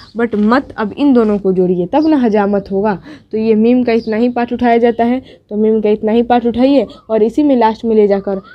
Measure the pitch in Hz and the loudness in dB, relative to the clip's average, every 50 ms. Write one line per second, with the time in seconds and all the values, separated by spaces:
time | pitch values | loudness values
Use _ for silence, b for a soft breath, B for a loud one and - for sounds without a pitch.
0 | B B B 214 233 233 214 208 208 214 240 285 277 - - - 214 196 - - | B B B -4 -4 -2 -2 0 0 2 0 0 -2 -4 -8 -8 -8 -6 -4 -2
1 | 285 285 254 240 226 214 208 196 202 190 185 185 180 175 185 175 175 175 - 302 | 0 2 2 2 2 0 0 -2 -2 -2 0 0 0 0 0 -2 -2 -2 0 0
2 | 302 320 311 269 247 226 196 214 202 202 202 196 196 - 196 196 202 220 190 170 | 2 2 2 2 0 0 0 0 0 0 -2 -4 -4 -4 -4 -2 -2 -2 -4 -6
3 | B B 147 B B _ - 220 220 226 220 214 220 233 247 254 240 240 226 233 | B B -20 B B _ -6 -2 0 0 2 2 2 2 2 2 2 0 -2 -2
4 | 233 226 214 214 240 247 247 247 240 240 247 240 247 240 233 233 233 233 226 233 | -2 -2 -2 -2 -2 -2 -2 -4 -4 -4 -4 -2 0 2 2 2 2 2 0 0
5 | 233 233 254 262 254 B B B _ - 214 208 214 220 220 220 208 214 214 214 | -2 -2 -2 -4 -8 B B B _ -8 -4 -2 0 0 0 0 0 0 -2 0
6 | 214 208 220 233 233 240 240 240 233 240 226 233 254 269 285 269 202 B B B | -2 0 0 0 0 2 0 0 0 -2 0 0 2 2 2 2 0 B B B
7 | B - 220 220 214 233 226 302 294 285 269 240 226 220 220 - - 226 220 214 | B -4 0 0 0 0 0 0 0 2 2 2 2 0 0 -2 -2 0 2 2
8 | 208 190 196 196 196 202 196 196 B B | 2 2 0 -2 -2 -6 -8 -8 B B